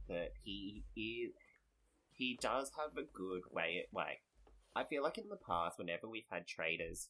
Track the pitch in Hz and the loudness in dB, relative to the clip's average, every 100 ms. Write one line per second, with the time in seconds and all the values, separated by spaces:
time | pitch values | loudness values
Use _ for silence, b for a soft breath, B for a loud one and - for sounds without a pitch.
0 | - 87 82 - - 98 98 104 - - | 0 0 0 -4 -6 -4 -4 -6 -8 -4
1 | 110 117 117 - b b _ _ _ _ | -2 0 -2 -4 b b _ _ _ _
2 | _ - 127 120 113 123 147 - 151 151 | _ -2 0 2 4 4 2 -2 -2 -2
3 | - - 92 92 90 - 85 87 - 98 | -4 -4 -2 -2 0 2 4 2 0 0
4 | 76 - _ - - - - 117 131 147 | 0 -2 _ -20 -20 -20 -4 0 2 4
5 | 147 - 104 98 - 85 85 - 87 85 | 2 2 -6 -6 0 2 2 0 -2 -2
6 | 110 113 - 87 85 - 82 82 82 85 | -2 -6 -2 -4 -4 0 2 2 0 -2
7 | - | -6